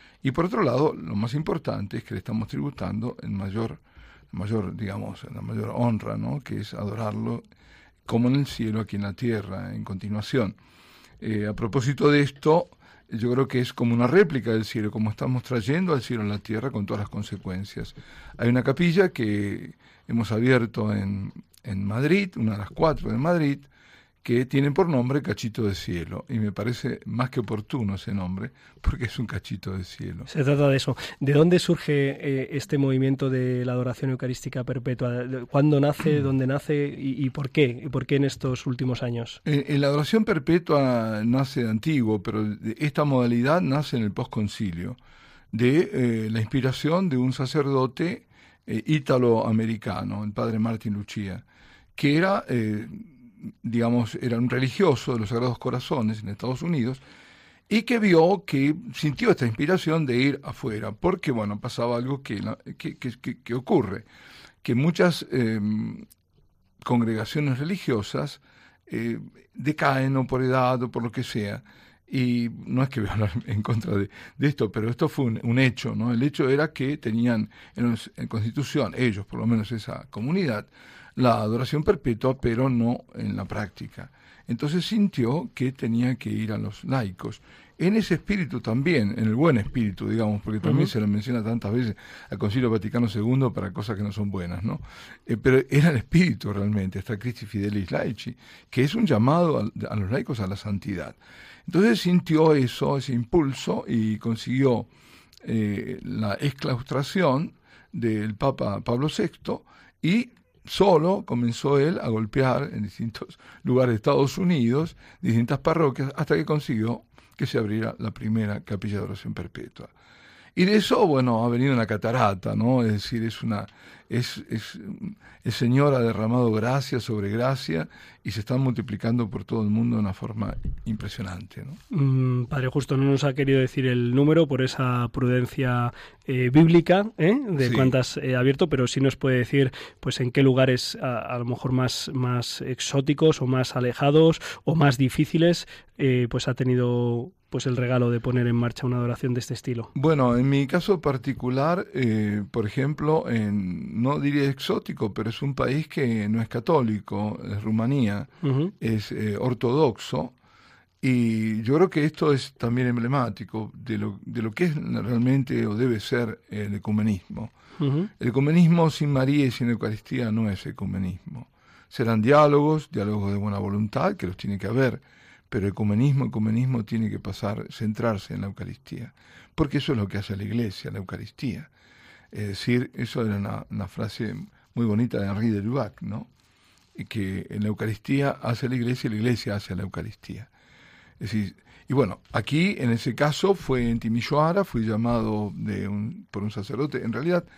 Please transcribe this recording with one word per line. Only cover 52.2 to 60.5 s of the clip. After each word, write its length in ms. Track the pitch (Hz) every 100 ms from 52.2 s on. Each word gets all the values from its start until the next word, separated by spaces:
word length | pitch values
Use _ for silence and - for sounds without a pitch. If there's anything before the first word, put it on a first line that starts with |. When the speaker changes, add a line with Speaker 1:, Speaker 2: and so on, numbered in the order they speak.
| 190 196 -
Speaker 1:
eh, 400 | 123 107 107 - - - - - - - -
digamos, 520 | 123 117 117 120 113 -
era 160 | 127 117
un 100 | 123
religioso 640 | 123 131 - 185 127 -
de 80 | 120
los 80 | 107
Sagrados 300 | 117 123 117
Corazones 640 | 127 123 - 151 110 110
en 80 | 107
Estados 320 | 104 120 127
Unidos, 400 | 165 160 113 131 - - - - - _ _
y 140 | 214
que 160 | 226 240
vio 460 | 208 165 165 196 -
que, 280 | 139 139 151 -
sintió 360 | - 151 131 240
esta 140 | - 120
inspiración 600 | 110 147 185 - 160 147
de 100 | 120
ir 240 | 139 -
afuera, 480 | -